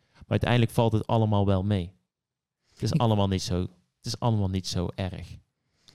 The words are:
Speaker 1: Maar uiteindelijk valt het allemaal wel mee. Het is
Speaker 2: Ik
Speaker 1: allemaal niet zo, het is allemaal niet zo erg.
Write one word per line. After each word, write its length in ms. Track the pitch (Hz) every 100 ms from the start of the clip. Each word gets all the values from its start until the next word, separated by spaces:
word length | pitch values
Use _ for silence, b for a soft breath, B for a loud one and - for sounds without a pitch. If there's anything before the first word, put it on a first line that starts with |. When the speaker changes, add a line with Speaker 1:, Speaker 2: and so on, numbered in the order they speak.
| b
Speaker 1:
Maar 100 | b b
uiteindelijk 440 | 107 - 120 113
valt 200 | - 113
het 160 | 107 -
allemaal 380 | 113 110 104 101
wel 180 | 95
mee. 300 | 101 101 87 - _ _ _ _ _ _ _
Het 80 | -
is 100 | 113
Speaker 2:
Ik 80 | 160
Speaker 1:
allemaal 260 | 117 104 98
niet 140 | 92
zo, 200 | - 90
het 440 | 90 _ _ _ -
is 140 | -
allemaal 300 | 123 107 95
niet 180 | 95 -
zo 200 | 92 87 -
erg. 420 | 92 82 90 - _ _ _ b b